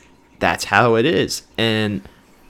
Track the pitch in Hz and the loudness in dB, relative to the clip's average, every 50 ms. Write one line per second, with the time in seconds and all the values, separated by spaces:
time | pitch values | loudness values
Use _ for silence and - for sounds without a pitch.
0 | - _ _ _ _ _ _ - 101 90 - - - - 101 101 117 120 113 113 | -20 _ _ _ _ _ _ -4 -2 -2 -2 -4 -4 0 2 4 4 4 4 2
1 | 117 147 190 - - - - - - _ _ - 113 113 110 110 107 104 104 98 | 2 2 0 0 -2 -2 -4 -10 -12 _ _ -4 -2 0 0 0 -2 -2 -4 -6
2 | - - - - _ _ _ _ - | -10 -14 -20 -20 _ _ _ _ -20